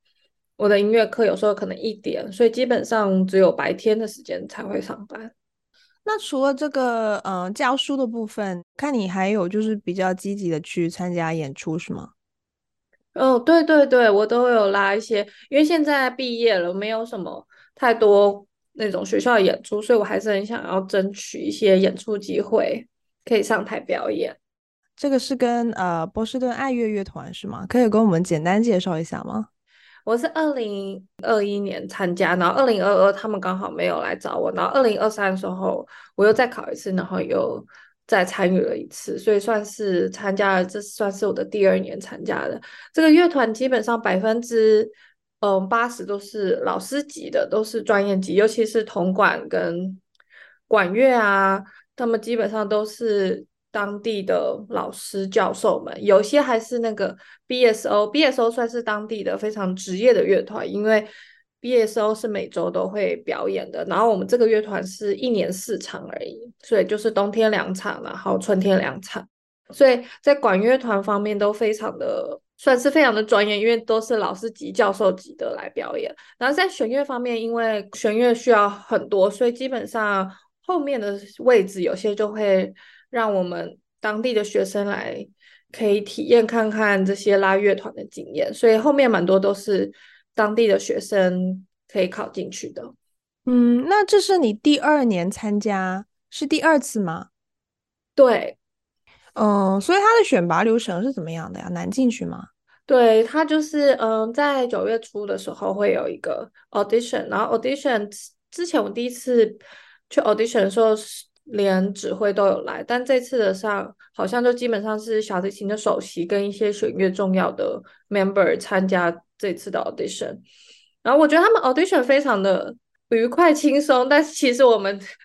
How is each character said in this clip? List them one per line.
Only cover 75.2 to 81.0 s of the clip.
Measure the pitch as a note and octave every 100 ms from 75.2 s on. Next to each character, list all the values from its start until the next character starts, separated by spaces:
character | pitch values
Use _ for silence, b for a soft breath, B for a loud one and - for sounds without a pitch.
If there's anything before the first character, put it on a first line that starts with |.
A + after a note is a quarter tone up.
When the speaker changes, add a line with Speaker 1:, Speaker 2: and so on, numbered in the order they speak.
| - -
Speaker 1:
的 | -
来 | - -
表 | - - -
演。 | - b b -
然 | B3
后 |
在 | D4+ F#4
弦 | - A3+
乐 | C4
方 | C#4+ B3
面， | B3 A#3
因 | A3+
为 | A#3 A3+ G#3+ G3
弦 | - A3
乐 | A3 A#3+
需 | A#3 B3
要 | G#3+ G3+
很 | G3+ - A3+ -
多， | G3+ G3
所 | F#3+ A#3+
以 |
基 | A#3+ C4
本 | B3 G3+
上 | A#3 G#3 G3 F#3+ B B _ -
后 | F4+
面 | C#4+ C4